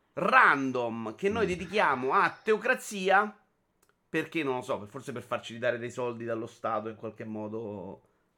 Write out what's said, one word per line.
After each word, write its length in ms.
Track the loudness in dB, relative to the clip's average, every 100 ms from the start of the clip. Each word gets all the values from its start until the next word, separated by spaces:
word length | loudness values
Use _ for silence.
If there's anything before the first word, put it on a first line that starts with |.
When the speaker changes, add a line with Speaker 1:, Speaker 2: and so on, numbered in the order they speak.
| _
Speaker 1:
random 1000 | -4 4 6 8 6 2 0 -2 -2 -6 -2
che 120 | -2
noi 160 | 2 0
Speaker 2:
Mm. 20 |
Speaker 1:
dedichiamo 640 | -2 -2 2 2 2 2
a 260 | 2 2 0
Teocrazia. 960 | 0 2 2 -2 -4 -2 4 4 4 -4 _ _ _ _ _ _ _
Perché 360 | -4 -2 -2
non 120 | -2 -2
lo 60 |
so, 160 | -2 -4
per, 100 | -6
forse 220 | -12 -10
per 120 | -10
farci 320 | -6 -6 -6
ridare 240 | -2 -2 0
dei 120 | -4
soldi 340 | -6 -6 -4
dallo 220 | -6 -4 -6
Stato 420 | -6 -4 -4 -4
in 80 | -8
qualche 280 | -12 -10
modo, 800 | -10 -8 -8 -8 -8 -10 -12 -14 _ _ _